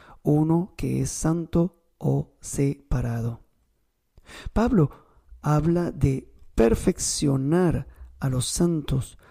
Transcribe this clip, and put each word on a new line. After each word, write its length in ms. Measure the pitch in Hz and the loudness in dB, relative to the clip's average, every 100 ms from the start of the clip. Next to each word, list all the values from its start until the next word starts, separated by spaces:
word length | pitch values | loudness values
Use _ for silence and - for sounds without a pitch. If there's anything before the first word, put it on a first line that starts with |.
| - - | -20 -8
uno 500 | - 151 156 165 190 - | 0 2 2 2 0 -6
que 260 | 135 131 | -4 -2
es 80 | 135 | -4
santo 720 | - 156 165 165 170 170 - _ - | -2 -2 -2 -2 0 0 -4 _ -6
o 380 | 143 139 147 _ | -2 -2 -4 _
separado. 1040 | - - 139 143 - 156 123 117 117 117 - _ _ _ _ _ _ _ - - - | -10 -2 -2 -2 -4 -4 -2 -4 -6 -8 -16 _ _ _ _ _ _ _ -20 -16 -6
Pablo 380 | - 240 233 143 - _ _ - - | 0 2 4 2 0 _ _ -20 -8
habla 500 | 151 151 156 170 175 | 0 0 2 0 -2
de 400 | - 143 135 - - - - | 0 0 0 -6 -18 -6 2
perfeccionar 1300 | 226 - - - - - 147 135 135 175 180 135 - - - - | 4 4 0 -2 -2 -2 0 0 2 2 2 0 -4 -16 -20 -6
a 100 | 135 | -4
los 160 | 127 - | -2 -2
santos 720 | - 175 160 - 135 - - - | 0 0 0 -2 -4 -4 -12 -20